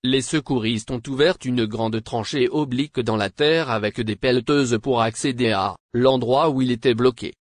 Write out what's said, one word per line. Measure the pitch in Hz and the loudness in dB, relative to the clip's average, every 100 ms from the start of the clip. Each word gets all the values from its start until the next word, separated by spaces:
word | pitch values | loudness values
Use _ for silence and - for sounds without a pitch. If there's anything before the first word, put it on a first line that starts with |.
Les | 123 135 | 0 -2
secouristes | 127 160 - 131 110 113 - | 0 -4 -2 -2 0 -2 -4
ont | 127 117 | -8 -6
ouvert | 131 156 180 131 | 0 2 2 -2
une | 123 110 | -2 -2
grande | 110 113 113 | -2 -2 -4
tranchée | 113 123 107 147 123 | -4 -6 -4 0 0
oblique | 151 147 123 147 - | 0 -2 -2 -4 -4
dans | 113 110 | -2 0
la | 101 | -2
terre | - 151 165 147 | 0 0 2 0
avec | 110 104 113 | -2 -2 -4
des | 110 101 | -4 -2
pelleteuses | 131 127 117 147 131 117 | 0 0 2 2 2 0
pour | 139 120 | 0 0
accéder | 113 113 147 123 120 | 0 0 -4 0 0
à | 101 98 87 _ | 0 -2 -6 _
l'endroit | 120 131 131 117 131 160 | 2 4 4 2 2 2
où | 131 | 2
il | 127 | 0
était | 120 131 117 | 2 2 4
bloqué. | 127 123 92 - | 2 2 -12 -12